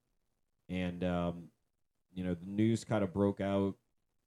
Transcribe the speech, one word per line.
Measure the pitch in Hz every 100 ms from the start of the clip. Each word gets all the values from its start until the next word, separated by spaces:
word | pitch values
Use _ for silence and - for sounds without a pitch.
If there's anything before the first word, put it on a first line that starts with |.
| _ _ _ _ _ _ -
And, | 92 90 87
um, | 90 90 87 87 85 _ _ _ _ _ _
you | 92
know, | 90
the | 85 92
news | 101 110 113
kind | - 110
of | 98
broke | 95 101 98
out | 98 98 98 95 _ _ _ _